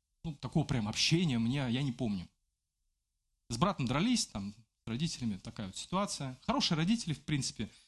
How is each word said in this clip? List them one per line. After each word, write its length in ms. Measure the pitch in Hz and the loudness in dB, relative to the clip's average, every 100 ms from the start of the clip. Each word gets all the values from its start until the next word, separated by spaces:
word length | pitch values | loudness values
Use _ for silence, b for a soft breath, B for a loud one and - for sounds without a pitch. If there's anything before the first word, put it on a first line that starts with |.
| _ _ | _ _
ну, 100 | 165 | -10
такого 300 | - 120 160 | -8 0 2
прям 240 | - 127 104 | 2 2 0
общения 480 | - - 165 175 117 | 2 4 4 4 4
у 40 | |
меня, 280 | 113 143 127 | 2 2 2
я 140 | 127 | 0
не 100 | 143 | 0
помню. 360 | 120 120 95 85 _ _ _ _ _ _ _ _ _ _ _ - | 0 -2 -2 -6 _ _ _ _ _ _ _ _ _ _ _ -8
С 80 | 120 | 0
братом 300 | 190 - 120 | 0 2 0
дрались, 400 | 135 226 240 - | 2 2 2 0
там, 280 | 104 98 - - _ | -6 -8 -10 -20 _
с 40 | - | -6
родителями 480 | 117 165 - 117 95 | -2 -2 -2 -4 -4
такая 320 | 117 - 95 | -8 -8 -8
вот 80 | - | -10
ситуация. 640 | - 185 202 - 135 131 | -4 -2 -2 -4 -8 -6
Хорошие 320 | - 262 - 156 | -2 0 2 2
родители, 380 | 170 226 - | 2 2 0
в 80 | - | -4
принципе, 480 | - 147 - - 107 - | -2 -2 -2 -4 -6 -8